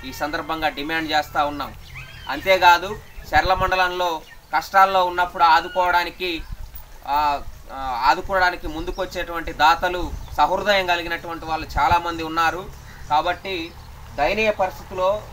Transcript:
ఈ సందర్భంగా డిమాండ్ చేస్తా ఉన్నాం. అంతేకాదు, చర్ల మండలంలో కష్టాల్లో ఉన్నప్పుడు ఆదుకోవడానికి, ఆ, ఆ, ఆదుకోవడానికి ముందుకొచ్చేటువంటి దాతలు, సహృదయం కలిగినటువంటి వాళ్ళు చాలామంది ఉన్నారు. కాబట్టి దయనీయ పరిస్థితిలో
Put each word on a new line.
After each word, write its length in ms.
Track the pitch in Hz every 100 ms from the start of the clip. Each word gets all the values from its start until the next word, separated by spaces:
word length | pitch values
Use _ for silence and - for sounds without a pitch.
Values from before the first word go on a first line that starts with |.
| 131
ఈ 80 |
సందర్భంగా 560 | 131 151 160 151 160 156
డిమాండ్ 420 | 135 143 160 156
చేస్తా 340 | 151 147 165 147
ఉన్నాం. 280 | 147 127 - - - - - -
అంతేకాదు, 720 | 139 190 185 175 175 190 214 - - -
చర్ల 240 | 151 165
మండలంలో 680 | 185 185 185 180 180 175 160 - - - 156
కష్టాల్లో 500 | 165 196 190 190 180
ఉన్నప్పుడు 380 | 175 175 170
ఆదుకోవడానికి, 1000 | 170 165 175 185 180 175 170 165 180 165 - - - - - - -
ఆ, 340 | 143 147 143 - - -
ఆ, 300 | 131 135 123 131
ఆదుకోవడానికి 600 | 156 185 190 180 170 170
ముందుకొచ్చేటువంటి 840 | 156 180 180 185 180 170 170 156
దాతలు, 580 | - 151 170 185 180 160 - - -
సహృదయం 500 | 151 185 196 202 180
కలిగినటువంటి 580 | 175 170 170 170 165 160
వాళ్ళు 220 | 160 151 -
చాలామంది 440 | 151 170 170 165
ఉన్నారు. 420 | 160 165 165 165 214 - - - -
కాబట్టి 600 | 151 170 175 196 180 165 185 - - - -
దయనీయ 340 | 147 202 220
పరిస్థితిలో 680 | 208 185 - - 185 185 214 208